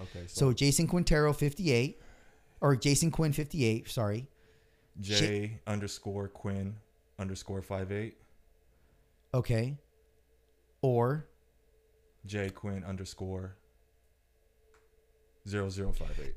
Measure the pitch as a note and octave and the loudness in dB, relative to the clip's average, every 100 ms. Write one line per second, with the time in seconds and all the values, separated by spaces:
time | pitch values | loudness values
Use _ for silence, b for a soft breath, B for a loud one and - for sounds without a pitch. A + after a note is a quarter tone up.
0 | F#2 F2 F2 - C3+ A#2+ C#3 C#3 E3 F3 | -12 -12 -6 2 4 4 4 4 2 2
1 | - D3+ D3+ C#3+ D3 F3 E3+ A#2 D3 - | 4 6 4 2 0 0 4 4 2 -4
2 | b b b b _ - C#3+ B2+ D3 C#3 | b b b b _ 0 2 4 4 4
3 | E3 D3+ D#3 C#3+ C#3+ D3+ A2+ A2 - B2+ | 4 2 0 0 -2 0 2 2 -2 -2
4 | G#2 G#2+ C3 _ _ _ _ _ _ - | -2 -2 -8 _ _ _ _ _ _ -10
5 | G2 G#2 G#2 G#2 G#2+ A2 G#2+ G#2 G2+ - | 0 2 2 0 -4 -6 -4 -4 -4 -8
6 | G#2 G2+ G2+ - G#2 G2 F#2+ G#2+ - _ | -8 -6 -6 -8 -6 -4 -6 -8 -16 _
7 | _ - F#2+ F#2 - G2 F#2 F#2+ F#2 G2+ | _ -8 -6 -6 -8 -8 -6 -6 -4 -6
8 | A2+ - - - _ _ _ _ _ _ | -6 -12 -20 -20 _ _ _ _ _ _
9 | _ _ _ B2+ A#2+ A2 B2 C#3+ _ _ | _ _ _ -2 0 0 -2 -6 _ _
10 | _ _ _ _ _ _ _ _ C3+ A#2+ | _ _ _ _ _ _ _ _ 0 2
11 | A#2+ D3+ - _ _ _ _ _ _ _ | 2 0 -6 _ _ _ _ _ _ _
12 | _ _ G2+ G#2 G2 - G#2 G2 F2+ F#2+ | _ _ -8 -4 -4 -6 -8 -6 -6 -8
13 | F#2 - F#2+ F#2 F#2 G2 _ _ _ _ | -10 -10 -8 -8 -10 -14 _ _ _ _
14 | _ _ _ _ _ _ _ _ _ _ | _ _ _ _ _ _ _ _ _ _
15 | _ _ _ _ G2 G2+ G2 F#2+ F#2+ - | _ _ _ _ -6 -2 -2 -2 0 2
16 | - - - | 0 -2 0